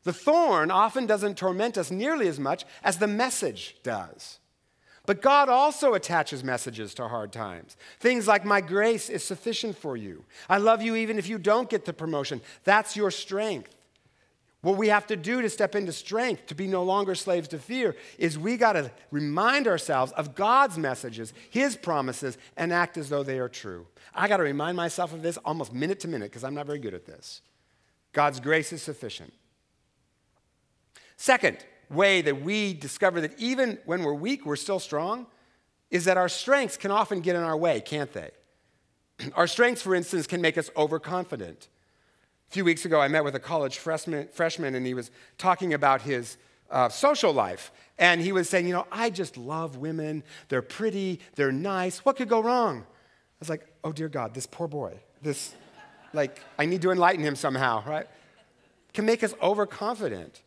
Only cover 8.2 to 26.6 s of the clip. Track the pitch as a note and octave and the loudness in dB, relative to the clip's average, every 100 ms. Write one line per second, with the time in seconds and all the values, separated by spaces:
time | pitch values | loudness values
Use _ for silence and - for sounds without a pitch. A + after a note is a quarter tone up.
8.2 | G#3 G3+ F#3+ G3+ E3 G3 A3 A3+ - G3 | 4 4 6 2 2 2 2 2 -2 -6
9.2 | - F#3 A#3 A3 A3+ F#3+ D#3 B2 G2+ D#2+ | -6 -6 -4 -4 -6 -6 -8 -8 -10 -14
10.2 | - - - F#3+ G#3+ A3+ A3+ A3+ A3 G#3+ | -20 -20 0 4 6 4 2 -2 -2 -2
11.2 | F3+ A3 F3+ A3 B3+ A3 - D#3+ D#3+ D3+ | -4 -2 2 2 2 -2 -4 -8 -4 -4
12.2 | C3+ C3 - - - G#3 G#3+ G#3 G3+ - | -4 -8 -12 -4 4 4 4 -2 -2 -2
13.2 | - F#3+ A3 D#3 F#2+ _ _ _ _ _ | -6 -4 -2 -4 -8 _ _ _ _ _
14.2 | _ _ _ _ E3+ G3 G#3+ G#3 G#3 G#3 | _ _ _ _ 0 2 4 2 2 -6
15.2 | D#3+ B3+ A3+ - G3+ G#3 F#3+ D3 - G#3+ | -2 -2 -2 0 0 0 -4 -8 -4 -2
16.2 | B3 E3+ - D3+ F#3+ F#3 F#3 G3 F#3+ F3+ | -2 -4 -8 -8 -2 -2 2 0 0 -4
17.2 | F#3+ F3 D3 D#3 C3 B3+ A3+ C#3+ - - | -2 -2 -2 -12 -8 -2 -2 -4 -14 -2
18.2 | E3 D3+ F#3 A#3+ A3+ F#3 C3+ - _ D3 | -2 0 -2 4 4 4 -2 -10 _ -4
19.2 | D3+ D#3 A3 C#4+ A#3 E3+ - C3+ C3 - | -2 2 2 4 2 0 2 0 0 -2
20.2 | D3+ C3+ G3+ B3+ C#4 E3 C#3+ B2 B2+ A2+ | -6 0 4 6 4 2 -2 -4 -8 -10
21.2 | A2 - - A#3 C#4 G#3+ F3 D#3 C3 B2+ | -12 -14 -6 0 0 0 -2 0 0 -4
22.2 | C3+ - - - E3+ F3 F3 - C#3 C#3+ | -8 -8 -16 -4 0 2 0 -2 -4 -4
23.2 | C#3 C3 B2 - G#2 F2 E2+ _ - - | -2 -4 -4 -8 -12 -14 -16 _ -12 -2
24.2 | G3+ G3+ D3+ C#3+ D#3 F3+ E3+ F3 E3+ D#3+ | 2 2 2 0 -2 -2 -4 -2 -4 -4
25.2 | D#3+ E3+ - D#3+ A#2+ B2 D#3 G3 E3+ D3 | -6 -4 -6 -6 -6 -4 -4 -4 -6 -8
26.2 | G2+ A#2 C3 D3 | -8 -10 -10 -8